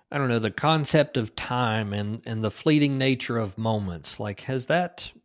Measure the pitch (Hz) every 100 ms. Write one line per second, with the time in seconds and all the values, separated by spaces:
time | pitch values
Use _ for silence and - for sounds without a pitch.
0 | - 143 131 117 110 - 151 160 143 156
1 | 139 131 107 - - 123 120 110 104 101
2 | 104 113 - 110 110 - 160 151 143 135
3 | 135 127 - 117 107 101 113 107 98 82
4 | - - 104 101 - 131 123 165 180 -
5 | - -